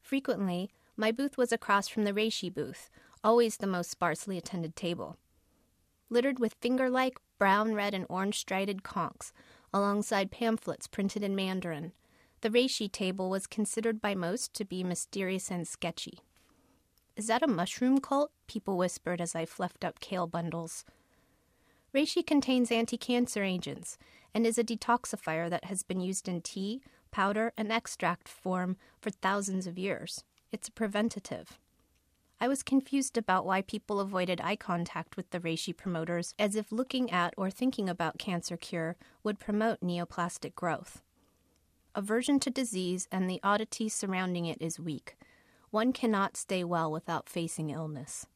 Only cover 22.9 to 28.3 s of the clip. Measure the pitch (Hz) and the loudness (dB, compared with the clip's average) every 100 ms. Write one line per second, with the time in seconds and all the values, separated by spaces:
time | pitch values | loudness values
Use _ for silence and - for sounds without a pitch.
22.9 | 240 - 240 247 - 196 185 165 - - | -2 0 2 2 0 0 -2 -4 -8 -10
23.9 | - - - - 214 226 233 226 226 - | -14 -18 -20 -6 2 2 4 0 0 2
24.9 | 233 - 208 - 160 170 175 180 190 - | 2 2 -6 -2 0 0 -2 -2 -6 -2
25.9 | 185 185 190 - 180 - - 196 247 - | -2 -2 -2 -2 -4 -4 -4 -4 -4 -10
26.9 | _ _ - 196 208 226 - 214 226 - | _ _ 0 2 2 0 -2 0 0 -2
27.9 | - 175 170 - | -2 0 0 -6